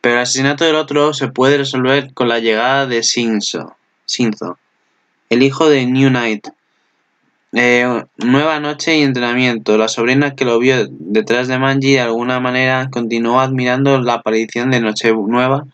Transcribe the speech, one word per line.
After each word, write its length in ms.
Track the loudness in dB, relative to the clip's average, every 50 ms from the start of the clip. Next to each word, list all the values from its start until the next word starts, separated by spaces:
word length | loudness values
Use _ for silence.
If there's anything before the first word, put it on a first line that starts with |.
Pero 140 | 0 2 0
el 60 | 2
asesinato 440 | 0 -2 -2 0 0 0 0 2 0
del 100 | 2 2
otro 380 | 0 -2 0 0 0 0 0 0
se 160 | -2 -6 -6
puede 280 | 0 2 2 2 4 2
resolver 560 | 0 -2 -2 -2 0 2 0 0 -2 -4 -6
con 140 | -2 -2 0
la 120 | 0 0
llegada 460 | 0 0 0 0 0 0 0 0 0
de 160 | 0 -2 -2
Shinzo. 720 | -2 -2 -2 -2 -2 0 -2 -2 -4 -4 -8 -8 -10 -10 -18 _ _ _ _ _ _ -10
Shinzo, 520 | -4 -2 -2 -2 -2 -6 -10 -12 -12 _ _ _ _ _ _ _ _ _ _ _ _ _ _ _
el 120 | 2 2
hijo 260 | 2 2 2 2 2 4
de 200 | 4 4 2 0
New 220 | 2 4 4 4
Knight. 380 | 4 2 0 -2 -4 -4 _ -16 _ _ _ _ _ _ _ _ _ _ _ _ _ _ _ _ _ _ _ _ -2
Eh, 500 | 0 2 2 2 2 2 0 -2 -4 -6 _ _ -4
nueva 420 | 0 2 2 2 2 0 -2 -2
noche 380 | -4 -6 -8 -6 -2 0 0 2
y 40 |
entrenamiento. 760 | 2 0 0 -2 -2 -2 0 0 0 0 -2 -2 0 0 2 2
La 100 | 2 0
sobrina 480 | -2 -2 0 0 2 2 2 0 -2
que 100 | -2 -2
lo 140 | 0 0 2
vio 280 | 2 2 2 2 0 -4
detrás 580 | -6 -14 -8 -2 -2 -2 0 0 0 -2 0 -2
de 100 | -2 0
Manji 360 | 0 0 0 2 2 2 2
de 80 | 2
alguna 380 | 2 0 -2 -2 -2 -2 -2 -2
manera 500 | -2 -2 -2 0 0 0 0 -2 -4 -4
continuó 480 | -6 -6 -4 -2 -2 -2 0 2 2 2
admirando 600 | 2 2 0 -2 0 0 0 2 2 2 2 2
la 160 | 2 0 -2
aparición 540 | -2 -2 -2 -2 -2 -2 -2 -4 -4 -2 0
de 120 | 0 0
Noche 300 | 0 0 -2 0 0 2
Nueva 540 | 2 2 0 -2 0 0 0 0 0 -2 -4 -8